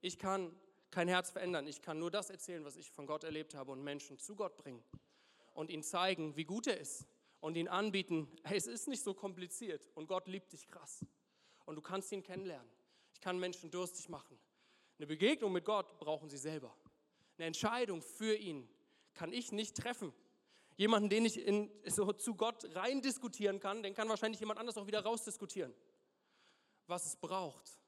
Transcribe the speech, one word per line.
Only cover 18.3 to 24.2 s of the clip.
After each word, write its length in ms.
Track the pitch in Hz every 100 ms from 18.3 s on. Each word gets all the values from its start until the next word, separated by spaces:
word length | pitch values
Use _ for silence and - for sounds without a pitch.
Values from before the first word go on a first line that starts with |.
| 214
ihn 320 | 208 151 120 _ _ _ _
kann 200 | - 165
ich 180 | 233 233
nicht 260 | 202 214 -
treffen. 360 | 233 247 180 - _ _ _ _ _ -
Jemanden, 320 | 202 220 208
den 160 | 208
ich 200 | 226 220
in, 260 | - 202 208 - -
so 260 | - 196
zu 220 | 208 -
Gott 300 | 208 220 226 - 170
rein 240 | 208 269
diskutieren 580 | 262 254 240 - 208 196
kann, 220 | 196 208
den 120 | 202
kann 140 | 196 220
wahrscheinlich 320 | 214